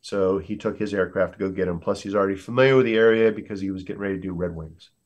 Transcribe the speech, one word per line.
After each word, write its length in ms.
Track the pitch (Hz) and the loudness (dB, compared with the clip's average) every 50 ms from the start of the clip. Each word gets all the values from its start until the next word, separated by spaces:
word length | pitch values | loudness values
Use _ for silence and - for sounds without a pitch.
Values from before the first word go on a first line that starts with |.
| - | -12
so 360 | - - 101 95 95 98 95 | -6 -2 0 2 2 0 0
he 180 | 87 - 107 | -2 -6 -8
took 220 | 107 - 110 98 - | -6 -6 -6 -4 -4
his 140 | 107 101 98 | -6 -4 -2
aircraft 420 | 98 92 87 - 101 92 85 - | -2 -2 0 0 -2 -2 -2 -2
to 40 | - | -4
go 120 | 101 98 | -6 -4
get 180 | 92 95 92 90 | -2 -2 -2 -2
him. 120 | 87 82 | -4 -4
Plus, 220 | - - 101 - - | -4 -4 -4 -4 -4
he's 120 | 98 98 | -4 0
already 220 | 104 98 98 98 | 0 0 0 0
familiar 400 | 95 - - 120 123 131 135 135 | -4 -6 -4 2 4 4 6 6
with 100 | 131 123 | 6 4
the 100 | 113 110 | 4 4
area 360 | 110 113 113 113 113 113 110 107 | 4 6 6 6 6 4 2 2
because 280 | 107 101 - 107 98 | 0 -6 -10 -8 -6
he 100 | 98 98 | -6 -6
was 140 | 95 95 92 | -6 -6 -8
getting 180 | - 98 98 101 | -10 -10 -6 -6
ready 140 | 98 98 | -6 -4
to 40 | 90 | -4
do 140 | 92 95 90 | -6 -6 -6
Red 200 | 85 90 87 82 | -4 -4 -4 -6
Wings." 360 | 82 80 78 80 - _ _ _ _ _ | -8 -12 -14 -16 -20 _ _ _ _ _